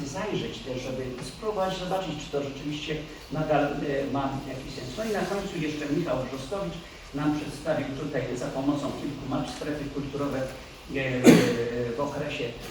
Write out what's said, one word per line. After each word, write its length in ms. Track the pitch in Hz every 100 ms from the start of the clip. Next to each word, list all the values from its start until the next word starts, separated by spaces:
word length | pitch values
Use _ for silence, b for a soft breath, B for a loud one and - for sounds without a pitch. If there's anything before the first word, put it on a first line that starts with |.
| 139
zajrzeć 520 | 190 208 170 113 -
też, 240 | 131 127
żeby 220 | - 127 127 127
spróbować 560 | - - 214 190 190 180
zobaczyć, 360 | 180 190 170 147
czy 60 | -
to 100 | 143
rzeczywiście 540 | 135 135 147 151 - 151 B B -
nadal, 320 | 143 156 147
e, 40 | 143 - 147 139 139
ma 160 | 135 135 131 131
jakiś 260 | 127 -
sens. 140 | - - -
No 60 |
i 80 | 220
na 80 | 196
końcu 380 | 180 202 190 170
jeszcze 280 | 151 151 147 160
Michał 220 | - 131
Brzostowicz 500 | 127 135 - 196 170 160 B B B
nam 260 | 139 151 151
przedstawił 460 | 135 - 160 127 139 135
tutaj 200 | 151 127 120 123
za 100 | 143
pomocą 460 | 131 143 151 - -
kilku 280 | 143 131 135
map 220 | 131 131
strefy 340 | - 151 147 135
kulturowe, 440 | 143 127 143 143 131
e, 640 | - - - - - 135
e, 920 | 131 127 123 - 123 117 117 123 117 123
w 40 |
okresie 440 | 143 - 147 - - - -